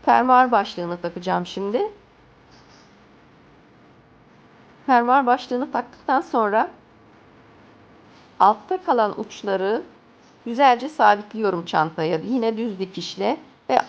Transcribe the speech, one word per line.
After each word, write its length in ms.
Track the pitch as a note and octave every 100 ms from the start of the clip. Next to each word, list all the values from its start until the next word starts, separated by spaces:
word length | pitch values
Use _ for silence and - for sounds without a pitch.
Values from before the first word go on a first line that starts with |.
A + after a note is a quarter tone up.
Fermuar 500 | - A#3 B3 B3+ B3+
başlığını 480 | A3+ G3+ - F3 F3
takacağım 460 | F3 F3 F3+ F3+ F3+
şimdi. 460 | - G3 A3+ G#4 - _ _ _ _ _ - _ - _ _ _ _ _ _ _ _ _ _ _ _ _ _ _ _ _ _ - - -
Fermuar 400 | B3 A#3+ C4+ B3
başlığını 460 | B3 - B3 B3+
taktıktan 480 | C4 B3 - - C4+
sonra 500 | - B3+ G#3 G#3+ D#4+ - _ _ _ - _ _ _ - - - - - - - - -
altta 420 | F#3+ G#3+ - F#4
kalan 380 | F4+ B3+ G#3+ -
uçları 640 | G#3+ - G3+ F#3+ F#3+ A#3 F4 - _ _ _ _ -
güzelce 420 | A#3 C#4 A#3+ C4
sabitliyorum 760 | D#4 A3 G#3 G#3 G#3+ G#3 F3+
çantaya. 540 | E3+ E3 D#3 D#3+ D#3+ E3
Yine 380 | F#3 B3+ A3+ A3
düz 220 | A#3 F#3+
dikişle 580 | F#3 F3+ F3 - G3+ D#4 - _ _
ve 100 | B3+